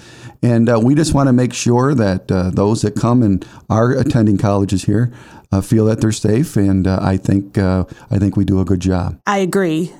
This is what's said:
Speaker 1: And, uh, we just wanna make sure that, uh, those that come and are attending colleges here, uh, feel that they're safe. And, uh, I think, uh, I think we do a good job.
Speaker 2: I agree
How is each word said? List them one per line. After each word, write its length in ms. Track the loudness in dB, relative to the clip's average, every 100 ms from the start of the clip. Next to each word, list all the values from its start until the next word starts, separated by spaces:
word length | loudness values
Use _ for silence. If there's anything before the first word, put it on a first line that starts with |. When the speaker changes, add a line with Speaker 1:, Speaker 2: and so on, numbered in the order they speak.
| -18 -20 -20 -4
Speaker 1:
And, 260 | 0 2 2
uh, 120 | 2
we 160 | 2 2
just 180 | 2
wanna 200 | 2 2
make 200 | 2 0
sure 400 | -2 0 2 2
that, 380 | 2 0 -2 -2
uh, 180 | -2 -2
those 320 | 0 0 0
that 140 | -2 -2
come 260 | 0 2
and 140 | 2 0 -4 -16 -4
are 220 | 0 2
attending 460 | 0 0 2 2 2
colleges 480 | 0 0 0 -2 -2
here, 260 | -2 -2 -6 -18 -20 -4
uh, 80 | -4
feel 260 | 0 2 2
that 140 | 0
they're 100 | -2
safe. 440 | -2 0 0 0 -2
And, 320 | 0 0 0
uh, 120 | 0
I 160 | 0 -2
think, 400 | 0 -2 -2 -2
uh, 260 | 0 0 -4 -10 -6
I 80 | -2
think 200 | -2 0
we 80 | 0
do 140 | 0
a 60 | 0
good 140 | -2
job. 400 | 0 -2 -4 -6 -6
Speaker 2:
I 120 | -4
agree 540 | -2 -2 -2 -4 -6 -10